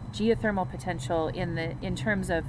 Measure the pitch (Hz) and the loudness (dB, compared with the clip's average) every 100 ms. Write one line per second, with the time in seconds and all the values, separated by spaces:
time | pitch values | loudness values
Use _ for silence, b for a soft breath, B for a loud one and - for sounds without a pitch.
0 | - - 214 220 220 202 180 - - 170 | -8 0 4 4 2 2 0 -2 -4 -4
1 | - 170 160 - 175 165 165 139 190 180 | 0 0 0 0 -2 -2 -4 -4 -4 -2
2 | 220 202 185 170 | 0 0 2 0